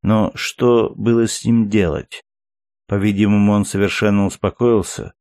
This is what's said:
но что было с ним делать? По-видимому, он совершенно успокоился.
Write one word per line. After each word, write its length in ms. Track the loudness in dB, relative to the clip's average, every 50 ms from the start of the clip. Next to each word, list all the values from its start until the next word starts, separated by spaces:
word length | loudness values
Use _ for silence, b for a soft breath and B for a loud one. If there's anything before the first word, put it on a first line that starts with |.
| 0
но 300 | 0 0 0 0 -2 -4
что 580 | -8 -10 -10 -6 0 2 2 4 4 2 0 -4
было 320 | -4 -2 0 2 2 2 0
с 160 | -4 -6 -2
ним 240 | 0 2 2 0 0
делать? 540 | 0 0 0 0 -2 -4 -8 _ -18 -20 _ _ _ _ _ _ _ _ _ _ _ _ _ _
По-видимому, 640 | -4 0 0 0 2 2 2 2 4 4 4 2 2
он 120 | 0 0
совершенно 640 | -2 -2 -2 -2 0 -2 -2 0 0 2 2 0
успокоился. 880 | -2 -4 -4 -6 -6 -4 _ 0 2 2 2 0 -2 -8 -12 -14 -14 _ _